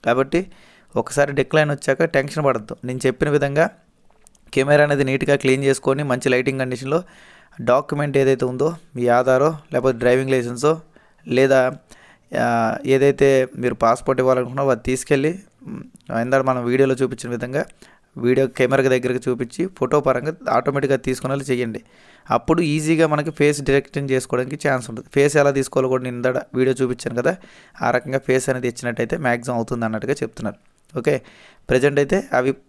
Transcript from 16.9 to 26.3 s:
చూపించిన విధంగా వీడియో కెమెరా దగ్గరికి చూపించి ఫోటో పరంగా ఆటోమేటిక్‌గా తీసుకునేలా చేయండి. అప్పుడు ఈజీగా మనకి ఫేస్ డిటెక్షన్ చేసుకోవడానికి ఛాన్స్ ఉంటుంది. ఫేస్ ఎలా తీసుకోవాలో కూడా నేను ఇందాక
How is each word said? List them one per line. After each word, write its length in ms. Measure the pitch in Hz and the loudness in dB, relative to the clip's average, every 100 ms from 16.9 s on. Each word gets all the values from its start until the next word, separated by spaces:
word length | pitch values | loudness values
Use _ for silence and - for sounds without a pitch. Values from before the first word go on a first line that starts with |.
| 127 | 2
చూపించిన 280 | 131 123 120 120 | -2 -4 -8 -8
విధంగా 260 | 127 139 - - - _ _ - | -6 -6 -6 -12 -20 _ _ -2
వీడియో 320 | 120 127 135 - | 0 2 0 0
కెమెరా 260 | 123 131 131 | 2 2 2
దగ్గరికి 300 | 127 123 123 127 | 2 0 -4 -4
చూపించి 360 | 123 123 - 185 - | -4 -6 -6 -8 -4
ఫోటో 200 | 127 151 139 | 0 2 2
పరంగా 260 | 127 143 170 - 117 | 0 -4 -6 -2 0
ఆటోమేటిక్‌గా 420 | 139 139 135 135 127 | 0 -2 0 0 -2
తీసుకునేలా 380 | 127 135 139 135 | -4 -4 -6 -4
చేయండి. 300 | 123 120 107 _ _ - - - - | -4 -4 -8 _ _ -20 -20 -4 -2
అప్పుడు 260 | - 160 165 | 2 2 2
ఈజీగా 320 | 151 151 160 160 | 0 0 2 2
మనకి 180 | 151 151 151 | 2 -4 0
ఫేస్ 200 | 147 143 135 | 2 2 0
డిటెక్షన్ 400 | 139 - 143 139 | 0 0 -8 -2
చేసుకోవడానికి 460 | 131 127 127 131 143 147 | -2 -2 -4 -4 -4 -2
ఛాన్స్ 180 | 131 120 | -4 -6
ఉంటుంది. 180 | 117 - 139 | -12 -4 2
ఫేస్ 200 | 139 147 | 4 4
ఎలా 100 | 143 135 | 4 2
తీసుకోవాలో 320 | 135 147 131 | -2 0 0
కూడా 100 | 127 127 | -2 -2
నేను 100 | 123 | -4
ఇందాక 180 | 123 | -2